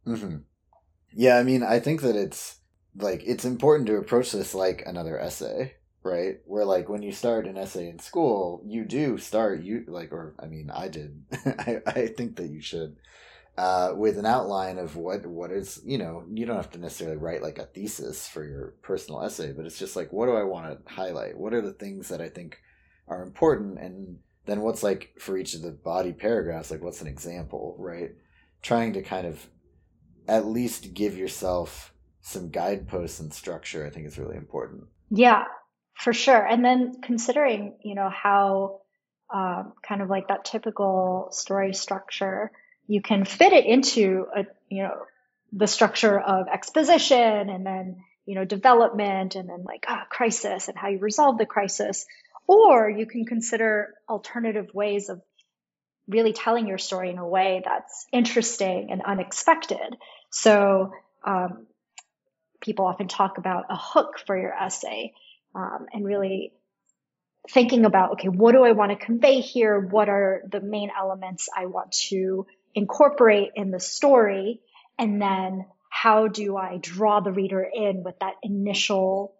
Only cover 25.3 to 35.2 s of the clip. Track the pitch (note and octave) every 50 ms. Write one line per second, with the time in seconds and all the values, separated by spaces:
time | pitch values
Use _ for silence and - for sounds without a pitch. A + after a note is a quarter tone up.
25.3 | F#2+ F#2+ F#2 - - E2 D#2+ F2 D#2 D2 _ E2+ E2 F#2 F#2 F2+ D#2+ - G#2 G#2+
26.3 | A#2 A2 E2+ E2 E2 D#2+ D2+ - D#2+ D#2 E2+ F2 E2+ - - D2+ C#2 C2+ - E2+
27.3 | E2+ F2+ E2 - - - - E2+ F2 - F#2 F2+ E2+ E2+ F2 D#2+ - _ _ _
28.3 | _ _ _ _ _ _ - - A#2+ A#2 A#2 A2+ G2+ G2 F#2+ - G2 F#2 F#2 E2+
29.3 | D#2+ - - - _ _ _ _ _ _ _ _ _ _ _ _ _ _ _ -
30.3 | G#2+ A2+ G#2 G#2+ A2+ A#2+ B2 A#2 - - - F#2+ F2+ F#2 G#2 G#2 F2+ F#2 F#2+ F#2
31.3 | - - - F#2 F2+ F2 E2+ D#2+ - - - - _ _ _ _ _ _ _ -
32.3 | - G2+ F2+ E2 D2 F2 E2+ F#2 G2+ G2 F2 - - F2+ F2 E2 D#2+ - D#2+ D2+
33.3 | D2+ - - F#2 E2+ D#2 - - - E2 D2+ D2 D2 E2 D#2 D2+ D2 F2 - -
34.3 | D#2 D2 D2 - - - A#1+ - - - - _ _ _ _ _ G#3+ G3